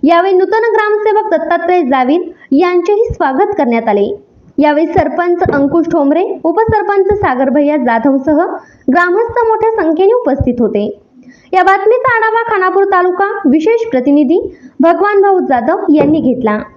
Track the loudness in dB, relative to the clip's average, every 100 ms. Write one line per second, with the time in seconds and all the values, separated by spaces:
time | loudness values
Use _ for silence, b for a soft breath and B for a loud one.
0 | 2 2 2 0 0 0 0 0 0 0
1 | 0 -2 0 -4 -2 -4 0 0 0 0
2 | 0 -2 -4 B B 0 2 0 0 0
3 | -2 -2 -2 0 -2 0 -2 0 0 0
4 | -2 -6 _ _ _ -2 0 2 0 0
5 | -2 -2 -2 0 0 0 0 0 0 0
6 | 0 0 -2 -4 -4 -2 0 0 0 0
7 | 0 0 -2 -2 0 0 0 0 0 0
8 | 0 0 0 0 0 -6 B B B 0
9 | 2 0 0 0 0 2 0 0 -2 2
10 | 2 2 0 -2 -2 0 -2 -2 -4 -8
11 | _ _ B B B 0 2 2 2 2
12 | 2 0 0 -2 -2 -2 0 0 0 2
13 | 0 0 -2 -2 0 2 2 0 0 -2
14 | 2 2 2 0 -2 B B B 0 2
15 | 0 2 2 2 0 -2 -2 -4 0 2
16 | 2 0 0 -2 -2 -4 -8